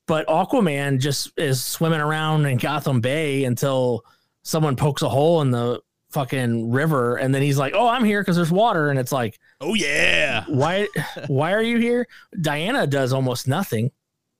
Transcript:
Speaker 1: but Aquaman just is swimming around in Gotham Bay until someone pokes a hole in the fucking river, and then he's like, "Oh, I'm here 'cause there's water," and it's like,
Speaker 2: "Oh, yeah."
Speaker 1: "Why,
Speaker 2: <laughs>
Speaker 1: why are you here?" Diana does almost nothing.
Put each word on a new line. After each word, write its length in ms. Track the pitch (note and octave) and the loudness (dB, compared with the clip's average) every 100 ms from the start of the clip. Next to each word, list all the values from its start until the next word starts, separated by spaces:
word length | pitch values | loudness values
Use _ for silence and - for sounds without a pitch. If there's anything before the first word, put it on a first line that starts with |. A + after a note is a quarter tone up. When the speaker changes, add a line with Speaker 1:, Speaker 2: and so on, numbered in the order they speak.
| - | -4
Speaker 1:
but 200 | D#3 - | -2 0
Aquaman 720 | D#3+ F#3+ C4+ F3 C#3 C#3+ C3+ | 0 2 2 2 0 0 0
just 320 | C#3+ C3+ - - | 0 -4 -6 -4
is 260 | D3+ C3 | -2 -2
swimming 360 | - - E3 D#3+ | -2 -2 0 0
around 440 | D3+ D#3 D#3 D#3 C#3+ | 0 0 0 0 2
in 120 | B2+ | 0
Gotham 440 | D3+ D3+ D#3 B2+ | -2 -2 0 0
Bay 420 | B2 D3+ D3+ C3+ B2+ | 0 0 -2 0 0
until 600 | A#2 C#3+ C3 B2 A#2 - _ _ _ | 0 0 2 0 -2 -6 _ _ _
someone 320 | - E3 D#3 B2+ | -4 0 0 2
pokes 260 | D3 C#3 | 0 0
a 80 | C#3 | 0
hole 320 | C3 D#3 E3 | 2 4 4
in 100 | C#3 | 2
the 300 | A#2+ A#2+ A#2 _ _ _ | 0 0 -4 _ _ _
fucking 580 | D3+ B2+ C3+ B2 A#2 A2+ | -6 -4 -2 0 -2 0
river, 460 | C3 D#3+ C#3+ A#2+ A#2+ | 0 2 2 2 0
and 180 | C3 | 0
then 80 | C3+ | 2
he's 160 | C#3+ C#3 | 2 0
like, 160 | C#3 | 0
"Oh, 140 | F#3 A#3+ | 2 2
I'm 160 | B3 | 2
here 200 | G#3+ G3+ | 2 0
'cause 120 | F#3+ E3+ | 0 0
there's 160 | E3 | 2
water," 380 | F3+ A#3 F3+ D3 | 2 2 2 2
and 80 | C3+ | 0
it's 120 | B2 | 0
like, 280 | C3+ A2+ - _ - | -2 -2 -6 _ -10
Speaker 2:
"Oh, 120 | D3+ | -4
yeah." 720 | A3 D3 D3+ F3 E3+ D3 A#2 - | -2 0 2 2 2 0 -2 -2
Speaker 1:
"Why, 400 | B2+ D3+ F#3+ G#3 - - | 0 0 0 -2 -4 -8
Speaker 2:
<laughs> 200 | E3+ C#3+ | -8 -4
Speaker 1:
why 260 | C3+ D#3+ | -2 0
are 80 | G#3 | 0
you 180 | A3+ A#3 | 0 0
here?" 260 | A#3 A#3+ A#3+ - - G#3+ | 0 0 -4 -10 -14 -4
Diana 460 | D#3 D3 F3+ C4+ D#3 | -2 -2 -2 -2 0
does 280 | C#3 B2+ | 0 0
almost 340 | C3+ B2+ B2 B2+ | 0 -2 -2 -2
nothing. 420 | D#3 G3+ A2 A#2+ - _ _ _ | -2 -2 -2 -4 -6 _ _ _